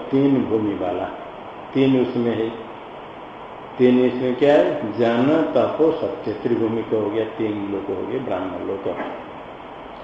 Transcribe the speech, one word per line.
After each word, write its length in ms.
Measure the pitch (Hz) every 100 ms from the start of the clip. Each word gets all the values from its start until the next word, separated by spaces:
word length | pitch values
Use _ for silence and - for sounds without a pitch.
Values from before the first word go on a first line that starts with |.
| -
तीन 340 | 135 139 131 101
भूमि 300 | 110 104 90
वाला, 340 | 90 90 90 - - - - - -
तीन 280 | 135 135 131
उसमें 340 | 117 123 117 107
है। 300 | 113 113 - - - - - - - - - - - -
तीन 280 | 123 123 127
इसमें 300 | 123 127 120
क्या 180 | 143
है? 440 | 156 - - 107 104
जन 560 | 117 120 135 160 151 127
तपो 360 | 107 - 160
सत्य, 420 | - 101 - -
त्रिभूमिक 600 | - 123 110 110 113 107
हो 160 | 110 104
गया, 160 | 110 110
तीन 460 | - 110 104 101
लोक 260 | 98 98 95
हो 100 | 98
गए 120 | 131
ब्राह्म 260 | 107 92 92
लोक। 520 | 90 92 98 - - - - - - - - - - - -